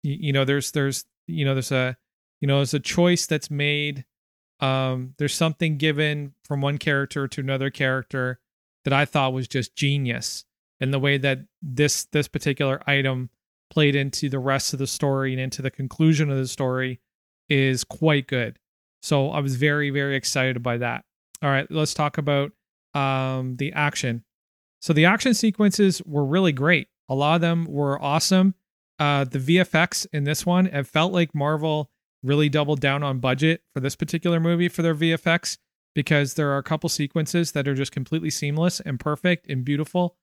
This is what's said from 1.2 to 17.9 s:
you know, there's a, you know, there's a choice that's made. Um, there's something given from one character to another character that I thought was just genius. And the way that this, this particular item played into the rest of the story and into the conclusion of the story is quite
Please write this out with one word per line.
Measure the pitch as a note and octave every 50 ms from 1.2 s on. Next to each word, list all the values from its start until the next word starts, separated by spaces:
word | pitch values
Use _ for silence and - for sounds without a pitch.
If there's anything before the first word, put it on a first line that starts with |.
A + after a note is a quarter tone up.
| _
you | - E3 D#3+ C#3+
know, | C3+ C3+
there's | C3 B2+ -
a, | C#3 C3 B2+ B2+ B2 _ _ _ _ _ _ _ _ _
you | -
know, | C#3 C#3
there's | C#3 C#3 B2+ -
a | C#3+
choice | - - - - F3 F3+ F3+ E3+ -
that's | - D#3+ D3 - -
made. | D3 C#3+ C#3+ D3 D3 D3 D3 D3 C#3+ C#3 B2+ _ _ _ _ _ _ _ _ _ _ _
Um, | C#3 C3+ C3 C3+ C3 C3 B2+ B2+ B2+ C3 C3+
there's | _ D3 C#3+ -
something | - E3+ D#3+ D#3 _ E3+ D#3+ D3+
given | C#3 D3+ D#3 D3 C#3+ D#3 D3+ D3 D3 C#3+ C#3 _ _ _
from | _ D3 C#3
one | C#3 C#3+ C#3+
character | D3 - D#3+ C#3+ C#3 C#3 - - D3 C#3 C3
to | - -
another | C3+ C3+ C3+ C3 C3+ C#3
character | - - C#3+ C3 C3 C3 B2 _ - C3+ B2+ B2+ B2+ - _ _ _ _ _ _ _ _ _
that | C#3
I | C#3 C#3 D3
thought | - - D3+ C3+ C3 C3
was | C3 B2+
just | - - C3+ A2+ - _
genius. | - D3 C#3 C#3+ C#3+ C3+ B2 A#2 A#2+ A#2+ - - - - _ _ _ _ _ _ _
And | C3 C3 C#3
the | C3+
way | C3 C#3+ C#3
that | C#3 C3 C#3 C3+ C3 - _ _ _
this, | - D3 B2 B2 D3 C#3+ - - -
this | _ - D3+ D3
particular | - - D3 - D3+ C3+ - C#3+ C3+ C3 - -
item | - C#3+ C#3 C3+ C3+ C3 B2+ B2+ B2 _ _ _ _ _ _ _ _
played | - D#3+ D3+ C#3+ C3+
into | C#3+ C#3 C#3 - - - C#3+
the | C3 C3+
rest | B2+ C3+ C3+ C3+ - - -
of | C3
the | C3+
story | B2+ - - - C#3 C3+ C3+ C3+ C3+
and | C3 C3
into | C3 C3 - -
the | C3 C3
conclusion | _ - C3+ B2+ - - D#3+ D#3+ D#3+ C#3+ D#3 C#3+
of | C#3
the | C3+ C3
story | B2 - - C#3 B2+ B2+ B2+ C3 B2+ B2+ - _ _ _ _ _ _ _ _ _
is | _ D3+ C#3 C3+ C3+ C3 A#2+ -
quite | _